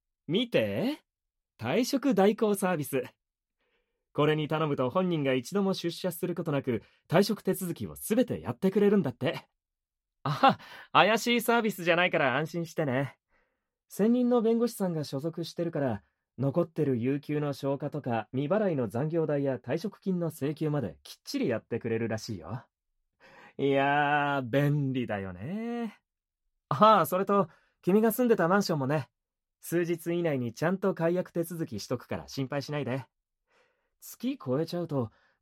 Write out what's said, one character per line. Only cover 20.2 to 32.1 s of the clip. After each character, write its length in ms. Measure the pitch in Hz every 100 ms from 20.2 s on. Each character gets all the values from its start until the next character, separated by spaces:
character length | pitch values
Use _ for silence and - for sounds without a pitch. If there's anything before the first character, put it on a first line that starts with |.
の 80 | 165
請 260 | - -
求 160 | 147 156
ま 100 | 147
で 160 | 98 -
き 140 | - -
っ 20 |
ち 160 | - 285
り 80 | 180
や 100 | 110
っ 40 |
て 180 | - 117
く 80 | 117
れ 100 | 113
る 80 | 113
ら 120 | 113
し 180 | - 95
い 20 |
よ。 260 | 76 123 - _ _ _ _ _ - - - -
い 60 |
や 800 | 139 139 139 143 147 147 143 139
ー、 0 |
便 500 | 123 135 143 147 135
利 160 | 127 113
だ 100 | 101
よ 140 | 95
ね。 680 | 90 127 208 233 240 226 - _ _ _ _ _ _ -
あ 320 | 139 214 202
あ、 60 | 156
そ 120 | 180
れ 60 |
と、 240 | 202 202 180 _ _ _
君 180 | 175 208
が 120 | 226
住 140 | 220 247
ん 20 |
で 80 | 202
た 100 | 165
マ 120 | 202
ン 40 |
シ 100 | 190
ョ 40 | 156
ン 20 |
も 80 | 131
ね、 220 | 151 - _ _ _ _ _
数 240 | - 175
日 320 | 175 170 170 175
以 60 |
内 160 | 170 139
に 160 | 120
ち 100 | -
ゃ 60 | 160
ん 80 | 190
と 160 | 196
解 220 | 170 165 180
約 160 | -
手 100 | 175
続 240 | 170 170 160
き 140 | 101
し 80 | -
と 100 | 127
く 80 |
か 100 | -